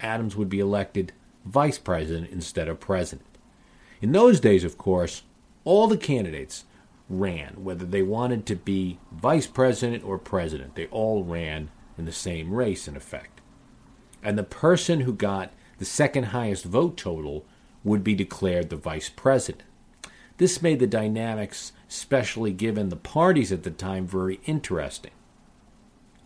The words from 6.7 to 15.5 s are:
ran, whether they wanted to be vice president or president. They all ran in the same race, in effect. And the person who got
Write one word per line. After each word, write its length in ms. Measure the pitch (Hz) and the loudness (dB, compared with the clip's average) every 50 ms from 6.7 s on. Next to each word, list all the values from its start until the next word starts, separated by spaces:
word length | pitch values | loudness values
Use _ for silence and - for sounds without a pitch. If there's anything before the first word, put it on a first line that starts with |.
| _ - _ _ _ _ _ - | _ -20 _ _ _ _ _ -6
ran, 560 | 95 92 98 95 87 80 71 69 - 98 92 | -2 -2 0 0 -2 -4 -8 -12 -12 -12 -10
whether 220 | 95 92 85 92 | -8 -8 -6 -6
they 160 | 87 92 98 95 | -2 0 2 2
wanted 420 | 95 107 117 123 127 123 107 104 | 2 2 0 0 0 -2 -2 -2
to 120 | - 104 | -4 -6
be 420 | 85 - - 98 95 95 90 87 - - - | -4 -2 -2 -2 0 0 -2 -4 -8 -14 -18
vice 360 | - 80 92 131 156 160 127 | -8 -2 2 2 4 2 2
president 580 | - - 131 131 127 117 - 127 120 117 113 - | 0 2 2 4 4 4 2 0 -2 -2 -4 -4
or 140 | 98 98 90 | -6 -6 -6
president. 560 | - - - 95 85 80 78 69 65 65 - | -6 -2 -2 -2 -2 -2 -4 -8 -10 -10 -10
They 120 | - 82 - | -10 -10 -8
all 360 | - 113 110 110 110 104 92 | -4 -2 -2 0 0 -2 -2
ran 460 | 85 85 85 85 78 78 78 76 78 - - - - - | -4 -4 -6 -6 -6 -6 -8 -8 -10 -14 -20 -20 -18 -12
in 80 | - 82 | -10 -10
the 80 | 82 80 | -10 -8
same 400 | - - 95 85 82 80 85 101 | -8 -8 -6 -6 -6 -6 -4 -2
race, 340 | 120 127 110 90 - - | -2 -2 -2 -2 -4 -6
in 80 | 78 71 | -12 -14
effect. 440 | 67 - - - 65 - - - - - - - - _ - - - - - - - - _ - - - | -14 -14 -14 -14 -14 -14 -16 -20 -20 -20 -20 -20 -20 _ -20 -20 -20 -20 -20 -20 -20 -20 _ -20 -10 -6
And 140 | 107 101 107 | -4 -2 -2
the 60 | 95 | -4
person 560 | - - - - 160 180 165 - - 170 151 | -6 -4 0 4 4 4 4 4 2 0 2
who 120 | 127 127 110 | 2 0 -2
got 400 | - 110 98 98 95 90 - | 0 0 -2 0 -2 -4 -8